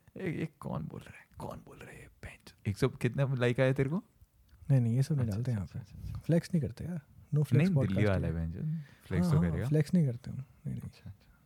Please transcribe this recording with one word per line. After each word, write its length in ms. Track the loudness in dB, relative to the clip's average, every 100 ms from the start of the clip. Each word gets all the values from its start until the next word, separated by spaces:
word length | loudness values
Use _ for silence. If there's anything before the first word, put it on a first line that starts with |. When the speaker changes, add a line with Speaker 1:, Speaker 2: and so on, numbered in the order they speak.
| _ -8
Speaker 1:
एक, 180 | -6 -4
एक 160 | -6 -8
कौन 240 | -8 -6
बोल 160 | -6 -10
रहा 180 | -14 -18
है? 80 | -20 -14
कौन 180 | -12 -12 -16
बोल 100 | -20
रहा 140 | -20
है? 160 | -20 -20 _
बेंच। 320 | -16 -16 -20 -8 -6
एक 100 | 0
सौ 100 | -2
कितने 480 | 0 -4 0 0 2
like 240 | 2 4
आए 140 | 2
तेरे 160 | 2 0
को? 140 | -2 -6 _ _ _ _ -10 2
Speaker 2:
नहीं, 120 | 4
नहीं, 140 | 4 2
ये 80 |
सब 120 | 2 0
नहीं 100 | 0
Speaker 1:
अच्छा, 100 | 0
Speaker 2:
डालते 160 | -2
Speaker 1:
अच्छा, 0 |
Speaker 2:
यहाँ 140 | -2 -4
Speaker 1:
अच्छा, 140 | -8
Speaker 2:
पे। 160 | -14 -12
Speaker 1:
अच्छा, 120 | -10
अच्छा। 120 | -6
Speaker 2:
फ्लेक्स 300 | 0 2 2
नहीं 80 | 0
करते 240 | -2 -4 -8
यार। 160 | -8 -10 -18 -2 0
No 60 |
flex 120 | 4
Speaker 1:
नहीं, 140 | 4 4
दिल्ली 200 | 4 2
Speaker 2:
podcast 220 | 2 2
Speaker 1:
वाला 180 | 2 0
है 60 |
Speaker 2:
है। 180 | -2 -4
Speaker 1:
बेंच। 320 | -4 -4 -4 -8 -16 -4
Flex 180 | 0 4
Speaker 2:
हाँ, 100 | 4
Speaker 1:
तो 60 |
Speaker 2:
हाँ, 100 | 2
Speaker 1:
करेगा। 160 | 0 0
Speaker 2:
फ्लेक्स 260 | 2 2
नहीं 120 | 2 2
करते 260 | 0 -8
हम। 60 | -12
नहीं, 320 | -12 _ -10
नहीं। 120 | -8
Speaker 1:
अच्छा, 280 | -10 -14 -18
अच्छा। 280 | -18 -20 -20